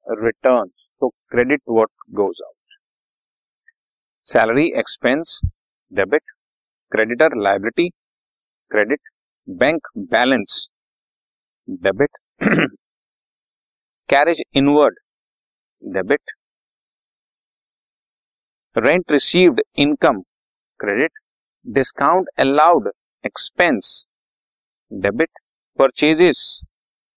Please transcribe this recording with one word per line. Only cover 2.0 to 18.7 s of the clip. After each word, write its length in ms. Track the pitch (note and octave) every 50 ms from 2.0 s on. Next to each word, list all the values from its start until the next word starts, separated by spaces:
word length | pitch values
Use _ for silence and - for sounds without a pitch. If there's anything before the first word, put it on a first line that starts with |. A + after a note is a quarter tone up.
| - _ - G#2
goes 200 | G2+ F#2+ - - -
out, 320 | - - _ _ _ _ _ _ _ _ _ _ _ _ _ _ _ _ _ _ _ _ _ _ _ _ _ _ _ _ _ _ _ _ _ - -
सैलरी 400 | - B2 A2+ A2 A#2 C3+ D#3 E3 - B2
एक्सपेंस 600 | A2 - - - - B2 B2+ D3+ E3 - - - - - - _ _ _ _ _ _ _
डेबिट, 300 | - G2 - - C#3+ D#3 - _ - _ _ _ _ _ _ _ _ _ _ -
क्रेडिटर 440 | - G#2+ A2 A2 A#2+ A#2+ D#3 D#3+ -
लायबिलिटी 540 | A#2 G2+ G2+ G2 G2 G2 A2+ - - E3+ F3+ - _ _ _ _ _ _ _ _ _ _ _ _ _ _ -
क्रेडिट, 280 | - G#3 G#3 G#3+ D4 - _ _ _ _ _ _ _ _ _ C#4+
बैंक 380 | C#4+ C4 B2 C#3+ D#3+ D#3 - - - A2
बैलेंस 680 | G2+ - A#2 A2 B2 B2+ C3+ A#2 G2+ - - - - - _ _ _ _ _ _ _ _ _ _ _ _ _ _ _ _ _ _ _ -
डेबिट, 480 | F#2+ F#2 - G2 F#2+ G2+ C#3+ D3 - - _ _ _ -
<clears throat> 360 | - G#3 G#3 F3 D#3 C3 - - _ _ _ _ _ _ _ _ _ _ _ _ _ _ _ _ _ _ _ _ _ _ _ _ _ -
कैरेज 340 | C#3 C#3 D3 D#3+ E3+ - - _ -
इनवर्ड 420 | C3+ C#3 C#3+ C#3+ D3+ D3 A#2+ - _ _ _ _ _ _ _ _ _ _ _ _ _ _ _ _ _ -
डेबिट, 480 | G#2+ G2 F#2+ F2+ G2 C#3 D3 _ - - _ _ _ _ _ _ _ _ _ _ _ _ _ _ _ _ _ _ _ _ _ _ _ _ _ _ _ _ _ _ _ _ _ _ _ _ _ _ _ _ _ _ _ _ _ _ _